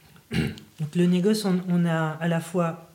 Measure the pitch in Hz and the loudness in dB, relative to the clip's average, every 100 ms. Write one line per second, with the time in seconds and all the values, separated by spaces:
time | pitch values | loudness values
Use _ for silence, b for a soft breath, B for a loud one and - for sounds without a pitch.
0 | - - - - 156 - - - 151 175 | -20 -20 -8 -4 -4 -4 -14 -8 -4 2
1 | 175 180 190 214 208 185 185 175 170 160 | 2 4 2 2 2 0 2 2 2 2
2 | 160 156 165 165 165 185 165 165 - | -2 -2 -2 -2 -2 -2 -2 -4 -14